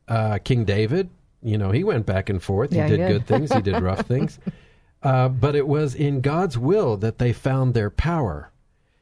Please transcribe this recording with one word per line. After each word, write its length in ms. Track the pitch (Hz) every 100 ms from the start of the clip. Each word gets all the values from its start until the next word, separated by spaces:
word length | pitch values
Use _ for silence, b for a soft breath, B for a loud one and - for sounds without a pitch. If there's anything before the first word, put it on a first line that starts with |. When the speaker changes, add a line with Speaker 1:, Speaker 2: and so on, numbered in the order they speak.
| -
Speaker 1:
Uh, 300 | 113 107 101
King 220 | - 127
David, 440 | 104 101 110 185 185 - _ _
you 140 | 117 107
know, 120 | 95
he 140 | 113
went 220 | 202 139 104
back 220 | 95 95
and 120 | 95
forth. 280 | - 98 143
He 80 | -
Speaker 2:
Yeah, 100 | 101
he 80 | -
Speaker 1:
did 100 | 180
Speaker 2:
did. 60 |
Speaker 1:
good 140 | - -
things. 260 | 120 147
He 80 | -
did 200 | 98 95
rough 260 | 92 95 110
Speaker 2:
<laughs> 0 |
Speaker 1:
things. 320 | 127 156 - B B B B B B
Uh, 260 | 135 131 127
but 260 | 131 143
it 140 | 147 139
was 260 | 147 151
in 260 | 131 143 139
God's 360 | 139 160 190 117
will 380 | 131 208 151 104
that 200 | 110 -
they 140 | 123
found 420 | - 139 131 131
their 160 | 117 101
power. 600 | - 156 170 113 73 - _ _ _ _ _